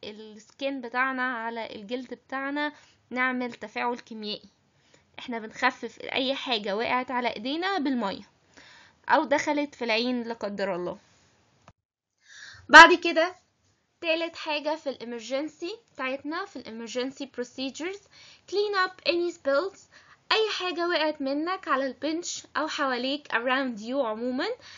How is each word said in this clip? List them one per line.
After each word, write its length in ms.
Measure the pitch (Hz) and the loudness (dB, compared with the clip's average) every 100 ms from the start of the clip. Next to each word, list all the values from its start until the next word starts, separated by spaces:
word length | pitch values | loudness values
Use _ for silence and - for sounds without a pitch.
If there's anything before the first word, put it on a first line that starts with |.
السكين 760 | - 208 220 214 - - 277 277 | -14 -14 -16 -18 -20 -8 -6 -6
بتاعنا، 420 | 233 247 269 262 | -6 -2 -2 -2
على 520 | 254 240 226 233 220 | -4 -4 -6 -8 -10
الجلد 400 | - 202 254 247 | -12 -8 -8 -8
بتاعنا، 580 | 247 _ 269 277 294 294 294 - _ _ | -16 _ -8 -6 -4 -4 -6 -20 _ _
نعمل 420 | 247 254 254 247 | -4 -2 -2 -6
تفاعل 460 | 233 214 240 247 240 | -8 -12 -6 -4 -6
كيميائي. 500 | - 220 208 208 - _ _ _ _ - _ - | -10 -12 -10 -10 -12 _ _ _ _ -20 _ -16
احنا 200 | - 233 | -8 -8
بنخفف 600 | 220 - 254 - 233 - | -8 -2 -2 -2 -12 -12
اي 340 | - - 262 | -6 -2 -2
حاجة 420 | 269 277 226 208 202 | -2 -2 -4 -2 -4
وقعت 340 | 240 247 254 | -2 -2 -2
على 180 | 247 240 | -2 -2
ايدينا 500 | - 240 311 370 392 | -4 -6 -4 -2 0
بالمية 500 | 285 254 202 185 202 _ _ - - - - _ - | 0 0 -2 -6 -14 _ _ -20 -20 -20 -20 _ 2
او 160 | 254 | 2
دخلت 500 | 247 294 311 294 285 | 4 0 2 -2 -2
في 100 | - | -6
العين 380 | 233 220 247 247 | -2 0 0 -2
لا 120 | 233 | -4
قدر 400 | 226 202 202 196 | -6 -6 -4 -4
الله. 240 | 175 175 202 - _ _ _ _ _ - _ _ _ _ _ - - - - - | -2 -6 -8 -16 _ _ _ _ _ -20 _ _ _ _ _ -20 -20 -18 -18 12
بعد 260 | 294 330 | 12 12
كده 400 | 349 339 320 349 359 _ _ _ _ _ _ | 12 2 2 0 -2 _ _ _ _ _ _
تالت 360 | 339 330 330 - | -2 -2 -2 -6
حاجة 400 | 320 294 294 311 | -6 -4 -2 -4
في 140 | 277 | -6
الامرجنسي 840 | 247 233 240 220 269 302 - 349 453 _ | -8 -10 -12 -6 -6 -6 -8 -12 -12 _
بتاعتنا، 500 | - 262 269 294 330 | -8 -6 -6 -6 -8
في 120 | 403 269 | -8 -14
الامرجنسي 760 | - 226 226 247 262 262 277 | -14 -12 -8 -6 -6 -8 -12
بروسيجرز، 640 | - 247 - 269 247 330 403 - - - - - | -8 -10 -8 -8 -6 -10 -10 -16 -20 -20 -20 -6
clean 380 | 381 415 403 370 | -2 0 0 -2
up 200 | - - | 0 -2
any 260 | 349 349 | 0 -2
spills. 440 | - 277 277 392 - - - - - _ | -4 0 0 -2 -10 -20 -20 -20 -20 _
اي 180 | 392 440 - | 0 0 -2
حاجة 300 | 359 330 339 | -4 -2 -2
وقعت 340 | 339 311 302 | 0 0 -2
منك 460 | 269 285 330 370 349 | -4 -2 -2 -4 -2
على 180 | 269 269 | -2 -2
البنش 600 | - 294 330 359 - - - | -4 -4 -4 -6 -10 -8 -4
او 120 | 302 | -4
حواليك 600 | - 269 247 254 294 - | -2 -2 0 -2 -4 -2
around 480 | 220 240 269 269 214 | -2 0 0 -2 -6
you 240 | 220 277 | -4 -2
عموما، 440 | 226 214 247 254 381 494 - | -2 -4 -4 -2 -4 -6 -12